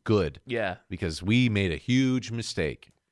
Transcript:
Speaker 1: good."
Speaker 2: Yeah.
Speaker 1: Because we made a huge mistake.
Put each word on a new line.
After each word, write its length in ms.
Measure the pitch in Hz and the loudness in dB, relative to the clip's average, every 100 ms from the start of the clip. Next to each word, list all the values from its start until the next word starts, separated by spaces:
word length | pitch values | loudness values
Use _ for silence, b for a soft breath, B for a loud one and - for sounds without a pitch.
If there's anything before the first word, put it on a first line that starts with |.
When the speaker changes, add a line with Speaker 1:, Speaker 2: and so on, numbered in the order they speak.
Speaker 1:
good." 360 | - 107 78 69 - | 0 2 2 -4 -6
Speaker 2:
Yeah. 300 | 117 98 87 - | -4 -4 -6 -10
Speaker 1:
Because 320 | 92 90 78 | -6 -6 -4
we 260 | 92 123 123 | 2 4 4
made 240 | 104 95 | 2 0
a 40 | 76 | -2
huge 540 | - 127 131 127 104 | 0 2 2 0 -4
mistake. 600 | 117 - - 76 - - _ _ | -8 -6 -4 -4 -4 -16 _ _